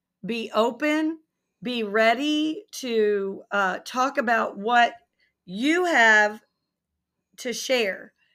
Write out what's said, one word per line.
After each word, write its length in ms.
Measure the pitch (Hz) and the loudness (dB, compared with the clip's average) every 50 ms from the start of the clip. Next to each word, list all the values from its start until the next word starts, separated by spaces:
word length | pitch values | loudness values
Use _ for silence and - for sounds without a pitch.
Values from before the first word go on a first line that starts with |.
| _ _ _ _ - | _ _ _ _ -8
be 280 | 185 233 233 226 - - | -8 -6 -6 -8 -4 0
open, 640 | 208 226 247 240 - 302 302 302 311 320 311 330 320 _ _ _ _ _ _ _ _ 185 | 0 0 0 0 -2 -2 0 0 0 0 -2 -4 -6 _ _ _ _ _ _ _ _ -10
be 180 | 247 247 240 | -6 -4 -4
ready 840 | 220 202 196 220 220 226 233 247 294 302 302 302 311 311 320 - - _ - | -4 -2 0 2 4 4 2 2 0 -2 -2 -2 -2 -4 -6 -8 -12 _ -14
to, 680 | - 269 247 233 220 214 208 208 202 196 196 196 220 - _ | -10 -6 -2 0 2 2 2 2 0 -2 -4 -6 -8 -8 _
uh, 300 | 208 202 196 185 180 - - | -2 0 0 0 -2 -4 -8
talk 360 | - - 254 254 277 269 285 | -6 -2 -2 -2 0 0 -2
about 400 | 240 233 226 226 - - - 202 | 0 0 0 0 0 -2 -6 -6
what 340 | 196 233 240 240 240 - - - _ _ _ _ _ _ _ _ _ | -2 2 4 4 4 2 0 -6 _ _ _ _ _ _ _ _ _
you 420 | 180 180 208 247 302 330 359 359 | -12 -6 -2 0 0 2 2 0
have 540 | 349 311 247 226 220 214 214 208 208 214 220 - _ _ _ _ _ _ _ _ _ _ _ _ _ _ _ _ _ _ - | 2 4 4 6 6 6 6 4 2 0 -6 -14 _ _ _ _ _ _ _ _ _ _ _ _ _ _ _ _ _ _ -12
to 140 | - 247 | -8 -8
share, 600 | 220 - - - 262 247 220 190 185 - - - _ _ _ _ | -8 -6 -4 -2 0 0 0 -2 -4 -6 -12 -20 _ _ _ _